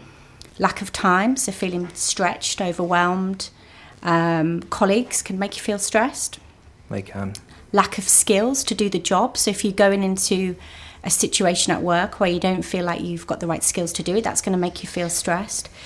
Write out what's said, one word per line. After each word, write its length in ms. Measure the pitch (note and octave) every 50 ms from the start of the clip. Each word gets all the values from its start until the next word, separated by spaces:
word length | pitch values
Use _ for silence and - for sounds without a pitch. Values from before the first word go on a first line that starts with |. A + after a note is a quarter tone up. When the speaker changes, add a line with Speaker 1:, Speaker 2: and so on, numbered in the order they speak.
| - - - - - - - - - - - -
Speaker 1:
lack 220 | - - - -
of 100 | G3+ -
time, 460 | - - - F#3+ F3+ F#3 G#3 A#3+ C4
so 160 | C4 - A3+
feeling 360 | F#3+ - F#3+ F3+ F3 F3 F3 F3
stretched, 680 | - - - - - - F#3 F3 - - - - - -
overwhelmed. 880 | G3 F3+ E3+ F3+ F3 F3 F3+ F3 F3 F3+ F#3 F#3+ F#3 F#3+ F#3+ F#3+ - - - - - - - - - - - -
Um, 600 | - E3+ E3+ E3 E3+ E3+ E3 D#3+ D#3 E3 E3+ E3+ - -
colleagues 500 | - - G#3+ F#3+ G3+ A#3+ B3 - - -
can 180 | - - F#3+ F#3
make 180 | G3+ G3 -
you 60 | -
feel 160 | - A3 G#3 G3+
stressed. 600 | - - - G#3+ A#3 D4 - - - - - - - - - - _ - - _ - -
Speaker 2:
They 120 | G#2 G2+
can. 320 | G2 - - G2 G2 G2 G2+ - - - - - - - -
Speaker 1:
Lack 240 | G3+ F#3+ - - G#3
of 100 | - -
skills 560 | - - - - G3+ G3 A3 B3+ C4+ C4+ -
to 100 | - G#3+
do 140 | F#3+ G#3 G3
the 100 | F#3 F3
job. 380 | E3+ - F#3+ F#3 A3+ B3 -
So 140 | - - G#3+
if 140 | G3 - -
you're 80 | G3+ F#3
going 280 | G#3 G3+ G3 G3 G3
into 540 | G3 F#3+ F#3+ F#3+ - - G3 F#3 F#3+ F#3 F3 - - - - - - - - - -
a 60 | F3
situation 640 | - - - - - - F#3+ F3 F3+ - - -
at 80 | - -
work 380 | F3 F3 E3+ F3 F#3+ G3+ - -
where 80 | G3+ F3+
you 120 | F3 F3
don't 220 | - F#3 F#3 E3+
feel 220 | - - - F#3 F3
like 160 | F3 E3+ -
you've 260 | - F3 E3+ E3 -
got 120 | - - -
the 60 | F3
right 160 | E3 D#3+ -
skills 300 | - - - F#3 E3+ E3+ -
to 80 | -
do 140 | E3 F3+ F#3
it, 80 | A3+ A3
that's 180 | - - -
gonna 160 | - G3+ F#3 F#3
make 240 | F3+ F3+ F3+ -
you 60 | - -
feel 200 | - F3+ F3 E3+
stressed. 640 | - - - F#3 E3+ F3+ G#3 - - - - - - - -